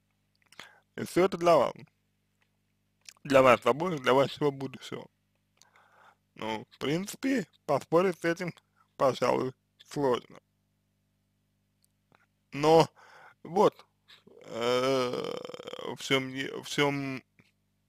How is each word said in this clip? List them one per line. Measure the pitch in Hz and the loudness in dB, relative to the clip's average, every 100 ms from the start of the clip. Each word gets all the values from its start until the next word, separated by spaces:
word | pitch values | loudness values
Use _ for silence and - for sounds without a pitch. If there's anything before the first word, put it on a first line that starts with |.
| _ _ _ _ _ - - _ _ - | _ _ _ _ _ -20 -20 _ _ -12
И | |
все | 113 165 | -4 0
это | 190 175 | 0 2
для | 175 156 | 4 4
вас. | 117 - - _ _ _ _ _ _ _ _ _ _ _ - - | 4 -4 -18 _ _ _ _ _ _ _ _ _ _ _ -20 -14
Для | 123 135 | 0 4
вас | 131 113 | 6 6
обоих, | 120 135 180 151 | 4 0 -2 -2
для | 123 | 2
вашего | 131 131 - 147 | 2 2 -2 -4
будущего. | 139 131 127 - 120 - _ _ _ _ _ _ _ _ _ - _ _ | -4 -10 -12 -12 -14 -14 _ _ _ _ _ _ _ _ _ -20 _ _
Ну, | - 110 110 - | -12 -8 -8 -10
в | - | -8
принципе, | 123 165 202 - 269 269 165 _ - | -4 -4 -6 -6 -2 -2 -4 _ -2
поспорить | 135 - 165 190 170 | -2 2 2 2 -2
с | |
этим, | 170 170 180 - _ _ _ - | -4 -4 -6 -12 _ _ _ -2
пожалуй, | 139 120 127 131 131 - _ _ - | 0 0 0 -2 -4 -8 _ _ -10
сложно. | 147 135 117 - - _ _ _ _ _ _ _ _ _ _ _ _ _ _ _ _ _ _ _ _ _ | -2 0 0 -4 -20 _ _ _ _ _ _ _ _ _ _ _ _ _ _ _ _ _ _ _ _ _
Но | 135 151 165 147 _ - - - _ | -2 4 6 4 _ -20 -20 -20 _
вот, | 151 180 175 - - _ _ - _ - | -4 2 2 2 -14 _ _ -20 _ -20
э, | - 113 120 127 131 131 123 127 50 50 50 50 - - - - | -14 -4 -2 0 0 0 -2 -4 -6 -8 -10 -14 -14 -12 -12 -10
в | |
чем | - 135 131 | -2 -2 -2
е-, | 131 135 - | -8 -10 -10
в | 135 | -6
чем | - 143 143 135 131 - _ _ _ _ _ | -2 0 -2 -6 -10 -16 _ _ _ _ _